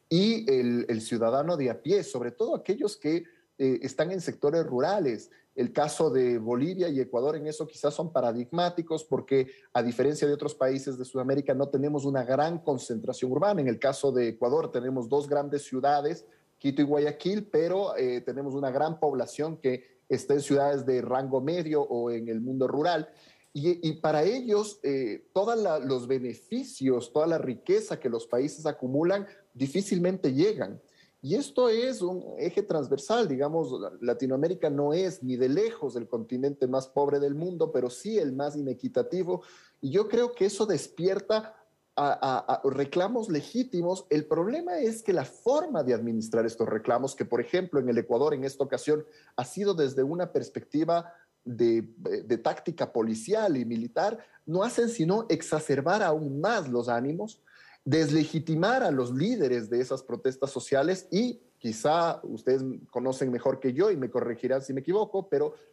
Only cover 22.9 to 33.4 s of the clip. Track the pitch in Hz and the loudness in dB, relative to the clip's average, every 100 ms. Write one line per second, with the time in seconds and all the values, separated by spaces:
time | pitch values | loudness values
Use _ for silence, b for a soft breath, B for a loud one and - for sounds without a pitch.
22.9 | 165 156 b b b b 147 156 175 160 | 0 -4 b b b b -2 0 0 -2
23.9 | 156 160 156 165 254 247 208 214 - 143 | -2 0 2 2 0 0 0 0 -4 -2
24.9 | 139 120 101 - 185 208 233 196 156 131 | 0 -2 -4 -4 0 0 2 2 0 0
25.9 | 131 120 135 123 113 - 240 269 - 131 | -2 0 -2 -2 -8 -8 -8 -8 -2 0
26.9 | 123 - 151 160 160 127 113 - 202 214 | 2 0 0 2 2 -2 -4 0 0 0
27.9 | 123 127 117 - 120 147 - 156 143 127 | -4 -4 -4 -2 0 0 -2 -6 -4 -2
28.9 | 139 170 202 196 B _ 120 135 180 202 | 2 2 0 -4 B _ -6 -2 -2 0
29.9 | 180 175 190 147 131 403 - 98 110 b | 2 2 0 0 4 2 2 -4 -8 b
30.9 | b b _ 131 208 277 - 247 220 254 | b b _ -2 -2 0 2 4 4 0
31.9 | 233 180 185 - - 156 202 202 156 127 | -2 -4 -4 -8 -6 -2 -2 0 0 0
32.9 | 131 - 226 208 131 | -2 2 2 2 2